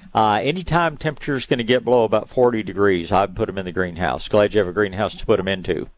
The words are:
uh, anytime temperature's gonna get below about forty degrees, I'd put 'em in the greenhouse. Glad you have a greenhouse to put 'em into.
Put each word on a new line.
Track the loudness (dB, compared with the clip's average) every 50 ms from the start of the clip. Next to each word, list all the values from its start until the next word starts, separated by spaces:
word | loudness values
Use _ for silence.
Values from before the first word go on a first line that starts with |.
| -18 -6 -2
uh, | 2 2 2 2 2
anytime | 0 -2 -4 -4 -4 -2 0 0 0 0 -2
temperature's | -4 -6 -8 -8 -6 -6 -6 -6 -4 -2
gonna | -2 -2 0 2
get | 2 2 2 2
below | 2 4 4 4
about | 4 2 0 -2 -2
forty | 0 2 4 4 4 0 -4
degrees, | -4 0 2 4 4 4 2 0 2
I'd | 2 2 2 0 -2
put | -4 -4 -4
'em | -4 -6
in | -8
the | -4
greenhouse. | -4 -2 -4 -4 -4 -4 -2 -2 -2 -4 -2
Glad | 0 2 4 4 4 2
you | 0
have | 0
a | 0 0
greenhouse | -2 -2 -2 -2 -4 -4 -4 -6
to | -4 -2
put | 0 0 2
'em | 0
into. | -2 -4 -4 -4 -4 -4 -4 -6 -8 -12